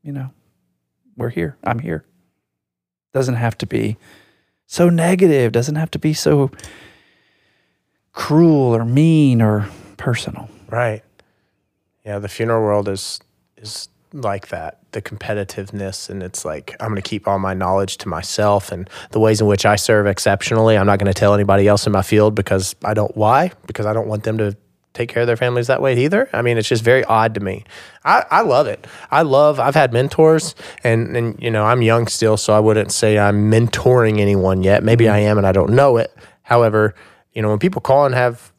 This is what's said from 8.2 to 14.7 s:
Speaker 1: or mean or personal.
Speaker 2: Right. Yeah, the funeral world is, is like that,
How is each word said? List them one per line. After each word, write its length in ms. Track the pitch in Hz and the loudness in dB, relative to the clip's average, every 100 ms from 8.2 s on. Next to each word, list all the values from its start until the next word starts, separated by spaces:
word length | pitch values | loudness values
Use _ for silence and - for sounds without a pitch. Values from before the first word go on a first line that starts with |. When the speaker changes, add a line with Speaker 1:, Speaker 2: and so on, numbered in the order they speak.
| - 151 170 151 127 | 0 4 6 4 2
Speaker 1:
or 100 | 117 | 0
mean 560 | 113 127 160 160 143 120 | 0 2 4 4 4 4
or 260 | 110 104 101 - - - | 2 2 -4 -10 -20 -10
personal. 520 | - 120 - - 117 - - | -6 -4 -6 -12 -16 -20 -10
Speaker 2:
Right. 340 | 113 120 107 _ _ _ _ _ _ _ _ _ _ | -4 -4 -6 _ _ _ _ _ _ _ _ _ _
Yeah, 140 | 107 101 | -10 -10
the 100 | 101 | -10
funeral 340 | - 113 113 | -8 -2 0
world 260 | 110 104 101 | 0 0 -2
is, 320 | 95 - - _ _ _ _ | -8 -10 -14 _ _ _ _
is 320 | 110 - - _ _ | -18 -16 -16 _ _
like 360 | 151 117 98 - | -10 -6 -8 -10
that, 300 | 87 80 | -12 -12